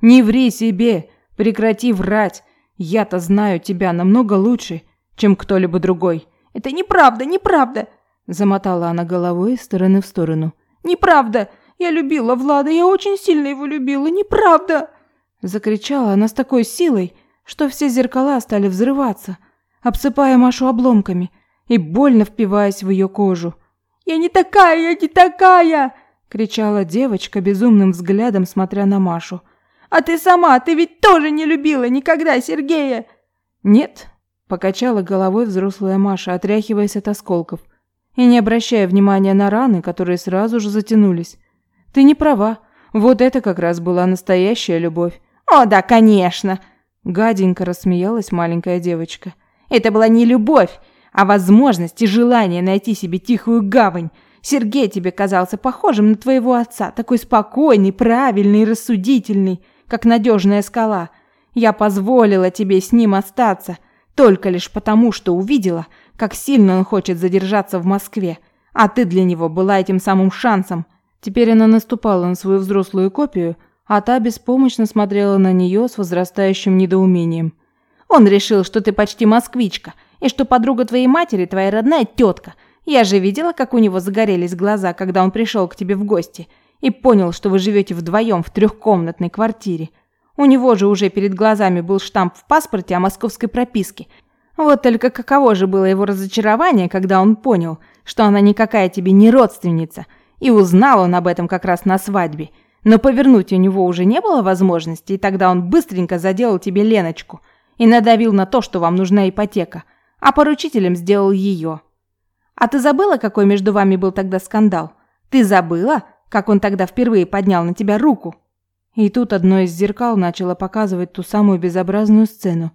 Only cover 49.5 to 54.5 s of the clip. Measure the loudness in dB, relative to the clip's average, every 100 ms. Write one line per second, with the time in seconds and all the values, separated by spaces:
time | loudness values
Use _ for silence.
49.5 | _ -2 0 2 2 4 4 4 2 2
50.5 | 2 2 -2 _ _ _ -2 0 2 4
51.5 | 4 4 2 -4 -2 0 2 2 2 0
52.5 | -2 -2 -2 -2 -6 -6 -6 -4 -2 0
53.5 | -2 2 2 2 0 -10 -14 _ _ -6